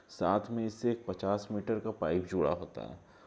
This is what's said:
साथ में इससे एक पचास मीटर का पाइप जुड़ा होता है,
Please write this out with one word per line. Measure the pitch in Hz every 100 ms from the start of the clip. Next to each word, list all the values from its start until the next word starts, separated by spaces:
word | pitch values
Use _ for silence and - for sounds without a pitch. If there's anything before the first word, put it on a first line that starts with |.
| -
साथ | - 85 101 104
में | 117 113
इससे | 107 120
एक | 117 -
पचास | 92 98 104 104
मीटर | 104 98 110
का | 107
पाइप | 107 78 87 90
जुड़ा | 92 76
होता | - - -
है, | 55 - - -